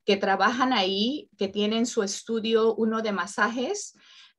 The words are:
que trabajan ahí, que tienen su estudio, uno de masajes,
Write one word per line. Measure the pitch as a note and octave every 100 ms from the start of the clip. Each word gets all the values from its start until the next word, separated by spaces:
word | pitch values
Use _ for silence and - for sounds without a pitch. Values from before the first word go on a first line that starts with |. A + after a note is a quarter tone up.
| -
que | G3
trabajan | G3 F#3+ G3+ B3 C4
ahí, | A#3+ F#3+ G3 A3+ D4 - -
que | G3
tienen | G3+ G#3 A3+ A#3
su | -
estudio, | G3+ - - A3+ G#3+ A3+ A3+ A3
uno | A3 A3
de | A3
masajes, | F#3+ F#3 - G#3+ A#3+ C4 G#4 - - - - -